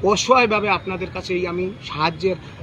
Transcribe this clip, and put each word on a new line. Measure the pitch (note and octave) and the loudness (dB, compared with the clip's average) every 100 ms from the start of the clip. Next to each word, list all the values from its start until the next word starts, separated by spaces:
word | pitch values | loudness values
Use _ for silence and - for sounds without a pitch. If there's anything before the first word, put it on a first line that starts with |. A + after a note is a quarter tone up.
অসহায়ভাবে | F#3 G3+ - B3+ A#3+ G#3 G#3 | 2 2 6 6 6 2 2
আপনাদের | F3+ - F#3 F#3 | 0 -2 -6 -6
কাছে | F#3 F3+ | -8 -4
এই | F3+ F3+ | -4 -2
আমি | F3 F#3 A3+ - | -4 -4 -6 -10
সাহায্যের | C#3+ D#3 D#3+ F#3 F3 - - | -2 -2 0 -2 -2 -8 -16